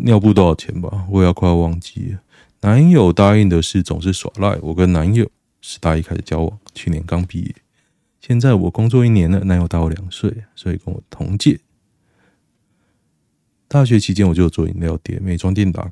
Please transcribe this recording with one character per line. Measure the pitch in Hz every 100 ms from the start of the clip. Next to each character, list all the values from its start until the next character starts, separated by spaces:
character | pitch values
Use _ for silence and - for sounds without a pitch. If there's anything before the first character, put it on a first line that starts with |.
尿 | 120 107
布 | 107
多 | 101
少 | 90
钱 | 80 - 87
吧？ | 87 101 92
我 | 98
也 | 90
要 |
快 | 87 90
要 |
忘 | 85 85 85
记 | - - -
了。 | 95 _ _ _ _
男 | 101 117 165
友 | 170 90
答 | 85 101
应 | 107 101
的 | 85
事 | 82 98
总 | 87 78
是 | 90
耍 | 90 - -
赖， | 101 90
我 | 76
跟 | 85 90
男 | 85 85
友 | 113 - _ _ _
是 | - -
大 | 85 80
一 |
开 | 80 85
始 |
交 | - 80
往， | 80 104 _
去 | - -
年 | 80 82
刚 | 85
毕 | 90 90
业。 | - - _ _ _ _ _ _
现 | - 120
在 | 135
我 | 107 90
工 | - 113
作 | 127 120
一 |
年 | 107 82
了， | 95
男 | 95 90
友 | 85
大 | 85
我 | 80
两 | 80 92
岁， | - 104 110 107 -
所 | 92
以 | 85
跟 | -
我 | - -
同 | - - 101
届。 | 151 - _ _ _ _ _ _ _ _ _ _ _ _ _ _ _ _ _ _ _ _ _
大 | 143
学 | 127 113
期 | -
间 | 95 98
我 |
就 | 82
有 | 85
做 | - 80
饮 | 90
料 | 82 82
店、 | - -
美 | 95 85
妆 | 92
店 | 98 98
打 | - 92